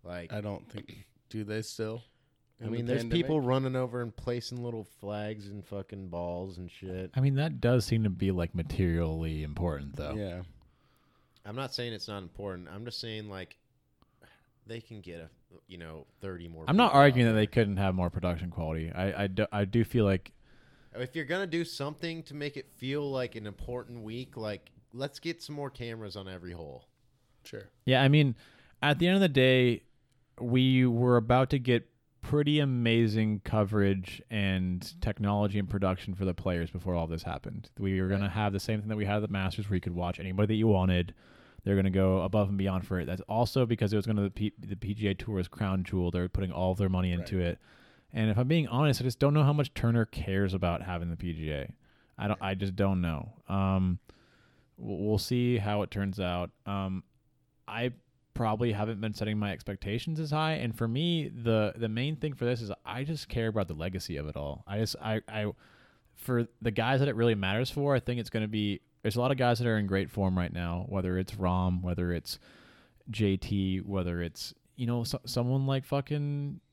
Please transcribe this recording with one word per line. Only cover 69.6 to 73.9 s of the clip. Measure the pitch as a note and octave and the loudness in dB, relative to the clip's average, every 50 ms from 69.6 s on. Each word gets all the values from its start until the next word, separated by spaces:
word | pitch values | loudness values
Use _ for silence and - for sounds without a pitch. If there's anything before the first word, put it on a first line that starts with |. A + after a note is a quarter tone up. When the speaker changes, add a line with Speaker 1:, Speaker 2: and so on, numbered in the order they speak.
| B2 | 2
Speaker 3:
are | A#2+ A2 | 2 2
in | G#2+ G#2 | 2 2
great | F#2+ F#2+ F#2+ G2 - | 2 2 0 0 0
form | - A2 G2 F#2+ F#2 | -2 0 2 2 2
right | F2+ F2 E2+ E2 | 2 0 -2 -2
now, | F2 F2 E2+ E2+ F2 E2+ | -4 -4 -4 -4 -4 -4
whether | - F#2+ G2 F2+ F2+ F2+ | -4 -4 -2 -2 0 0
it's | F#2 F#2 - - | 0 -2 -2 -4
Rahm, | G#2 F#2+ F2+ F2+ F#2 F#2 F#2 F2+ F2+ | -2 0 2 2 2 2 2 2 0
whether | F2+ F2+ F2 F2 F2+ F2 F2 | 0 -2 -2 0 0 0 -2
it's | E2 - - - - _ - - - - - - _ _ _ _ _ _ - | -2 -4 -8 -14 -14 _ -20 -20 -20 -20 -20 -20 _ _ _ _ _ _ -12
J | A2 G#2 A2 G2+ G2 | -2 0 2 2 2
T, | F#2+ - - G#2 G2 F#2+ F#2+ F#2+ F#2 | 2 0 -2 -2 0 0 0 0 -2
whether | - - | -4 -2